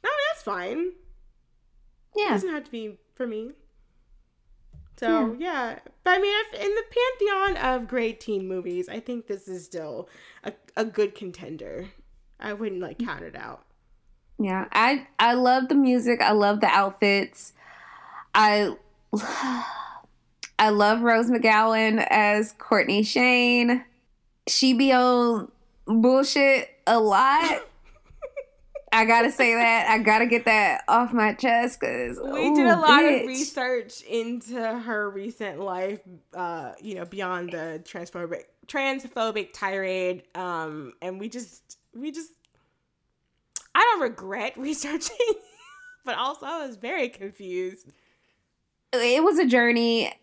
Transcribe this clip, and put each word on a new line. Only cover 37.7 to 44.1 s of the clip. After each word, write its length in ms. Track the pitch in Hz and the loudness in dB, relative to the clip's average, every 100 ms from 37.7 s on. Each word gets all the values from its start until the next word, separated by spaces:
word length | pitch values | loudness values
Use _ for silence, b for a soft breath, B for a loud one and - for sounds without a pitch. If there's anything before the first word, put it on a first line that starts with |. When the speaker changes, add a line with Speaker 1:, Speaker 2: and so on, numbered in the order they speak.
| 160 | -12
Speaker 1:
transphobic, 600 | 170 185 170 180 170 170 - _ | -14 -16 -14 -12 -10 -10 -14 _
transphobic 840 | - 285 269 269 262 247 226 214 190 | -10 -4 -4 -4 -8 -6 -4 -4 -10
tirade. 680 | - 196 196 190 185 180 180 _ | -8 -6 -4 -4 -4 -4 -6 _
Um, 580 | 175 180 170 160 151 131 - | -12 -8 -6 -8 -12 -14 -12
and 180 | 180 190 | -12 -10
we 80 | 220 | -12
just, 500 | 240 240 - _ - _ | -12 -14 -18 _ -20 _
we 180 | 233 294 | -12 -12
just, 200 | 302 320 _ _ _ _ _ _ _ _ _ _ _ _ - _ | -12 -16 _ _ _ _ _ _ _ _ _ _ _ _ -18 _
I 60 | 320 | 2
don't 200 | 453 403 | 4 2
regret 520 | 254 | -2